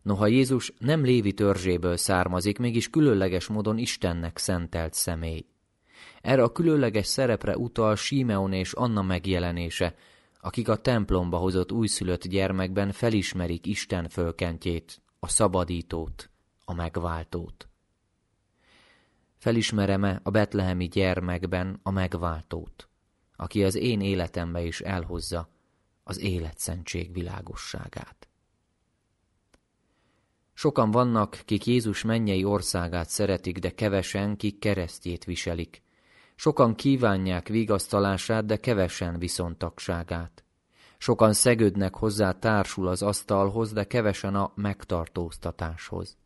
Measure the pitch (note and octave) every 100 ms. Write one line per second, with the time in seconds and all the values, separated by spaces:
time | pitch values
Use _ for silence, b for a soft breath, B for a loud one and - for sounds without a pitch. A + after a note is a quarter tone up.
0 | G2+ G2+ G#2+ B2+ B2+ B2+ - - A#2+ D#3
1 | C3 B2 G2+ F#2+ G2+ F#2 F#2 F2 F2 F2
2 | - F#2 F2+ F2+ F#2+ G#2 A#2+ A#2 - D#3+
3 | D3+ G2+ F#2+ G#2 - G#2+ G#2+ A2+ A#2+ -
4 | F#2 E2+ E2 - - F2+ E2 E2+ E2 -
5 | - E2 E2 D#2+ - _ _ _ B B
6 | B B - C3+ A#2 - E3 D3+ A#2+ G#2
7 | G2 - C3 G#2 - F2+ A#2+ - G#2+ G#2
8 | - C#3 B2 G2 G2 F#2 F#2 - B2 G#2+
9 | F#2 F2+ F#2+ F2+ F2 E2+ E2+ - F2 -
10 | b b b b E2+ - A2+ G#2+ - A#2+
11 | F#2+ F#2 F2 E2+ F#2 F#2 F2 - A2 -
12 | F2+ F2 F#2 G2 F#2+ F#2+ F#2 F#2+ G2 G2
13 | A#2 A2 F#2 F2+ F2 E2+ - G2+ - F#2
14 | E2 - E2+ - F2 D#2+ F#2 E2+ - -
15 | _ _ - - G#2 F2+ F2 F2 - E2
16 | D#2+ - - _ _ _ - F2 E2+ F2
17 | E2+ E2 E2 F2 E2+ - - _ _ _
18 | _ _ _ _ _ b b b b b
19 | b b b _ - A#2 G#2 G#2+ G2 G2
20 | G2+ F#2 - G#2 G#2 G2+ F#2 F#2 F2 G2
21 | F#2 F2+ F2+ F2 F2+ F2+ F#2 G2+ - F#2+
22 | F2+ E2 E2+ D#2+ - E2 E2 - - _
23 | _ _ _ - F2+ G#2+ G2 G2 B2 A2
24 | G2 F#2+ E2+ F2 E2+ E2+ E2+ - - F#2
25 | E2+ F2 - F2 E2 _ _ _ _ _
26 | - F#2 G2+ F2 D#2+ - - F2 E2+ F2
27 | F2 F2+ F2 F#2 - - - - - -
28 | - - - _ _ _ _ _ _ _
29 | _ _ _ _ _ _ _ _ _ _
30 | _ _ _ _ _ - D3+ - A2 A2+
31 | B2 A2+ G2+ - - G#2 A#2 B2 A2 G2
32 | A2+ A2+ G#2+ F#2+ G2 G2+ - F#2+ F2 E2+
33 | E2 - G2+ F2+ - F2+ F2 - G#2+ G2
34 | F#2 G2 G2+ G#2 G#2+ - G#2+ F#2+ F2 -
35 | F2+ F2 - F2 - E2+ E2+ - b b
36 | b b b b D#3+ D3 A#2+ G#2+ C#3 C3
37 | A#2 F#2+ F#2 F2+ - G#2+ A2 G2 - G2+
38 | G2 F#2+ - A2 G#2+ G#2+ - G#2+ F2+ -
39 | F2 E2+ F2 - F2 E2 E2+ - - E2+
40 | F2 E2+ F2 - _ _ _ b b b
41 | - A2+ A2 G#2 B2+ A#2 G#2+ G2+ F#2+ -
42 | A2 G2+ G2 F2 A2+ G#2+ F#2+ - F2+ F2+
43 | G2+ G2 - G2 G2 A2 A2 G#2+ G2 A#2+
44 | G#2+ F#2+ G2 G2 G2 - G2+ G2 - F2
45 | E2 - E2+ - E2+ - E2 E2 - F2+
46 | F2+ _